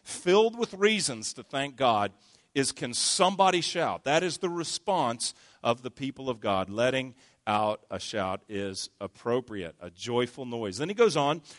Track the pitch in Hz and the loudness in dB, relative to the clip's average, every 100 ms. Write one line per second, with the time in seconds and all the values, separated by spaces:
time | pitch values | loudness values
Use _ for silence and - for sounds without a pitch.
0 | - - 175 196 220 233 233 190 208 214 | -16 -4 4 6 4 2 -6 2 2 2
1 | 151 113 107 - 110 139 139 123 127 107 | 0 -4 -8 -10 -6 -4 -4 2 4 4
2 | 101 - _ _ _ 139 131 - 131 120 | 2 -4 _ _ _ -2 -2 -2 -6 -2
3 | - - 185 190 190 180 160 175 135 92 | 0 2 4 4 4 4 0 0 0 0
4 | - 156 180 139 180 170 160 - - 185 | 2 2 2 -2 -4 -4 -6 -6 -2 0
5 | 123 117 - - - _ 117 117 123 - | 0 -2 -6 -8 -18 _ 0 0 -4 -8
6 | 139 131 135 113 107 95 92 104 123 131 | -8 -6 -6 -2 0 0 0 0 2 0
7 | 131 117 _ _ - 104 107 107 - 95 | -4 -12 _ _ 0 2 2 -2 -6 -10
8 | - 110 92 98 - 101 98 95 - - | -6 -4 -2 -4 -8 -6 -6 -8 -12 -12
9 | 98 - 120 123 123 104 85 - 87 90 | -14 -8 -2 -2 -2 -8 -10 -12 -18 -12
10 | 104 120 123 139 123 117 107 92 160 208 | -4 -2 -2 -4 -10 -6 -6 -6 -4 2
11 | 226 151 143 160 - | 2 4 2 0 -6